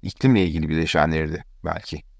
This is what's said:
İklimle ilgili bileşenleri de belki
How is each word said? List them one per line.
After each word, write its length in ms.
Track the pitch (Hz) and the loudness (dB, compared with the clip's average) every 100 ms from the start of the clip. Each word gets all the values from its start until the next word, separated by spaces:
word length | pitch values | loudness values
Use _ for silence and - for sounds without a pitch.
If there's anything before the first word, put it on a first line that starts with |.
İklimle 440 | 92 - 135 120 90 | -10 0 4 4 2
ilgili 240 | 78 78 | 0 -2
bileşenleri 640 | 78 82 78 78 80 76 | -2 0 2 2 0 -2
de 120 | 80 - - 82 | -6 -12 -14 -8
belki 380 | 82 - 76 - _ | -8 -8 -14 -14 _